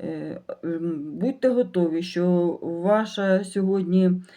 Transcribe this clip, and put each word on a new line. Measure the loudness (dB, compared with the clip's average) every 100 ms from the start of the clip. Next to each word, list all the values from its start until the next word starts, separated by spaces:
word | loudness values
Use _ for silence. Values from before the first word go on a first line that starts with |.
Е, | -10 -10 -10 -12 -12 -10
м, | -6 -4 -4 -6 -8
будьте | -4 -4 0 0
готові, | 2 0 2 0 0
що | -4 0 2 4 2 -2
ваша | -6 -4 2 2 0 -2 2 2
сьогодні, | 0 -2 0 0 2 4 4 2 -4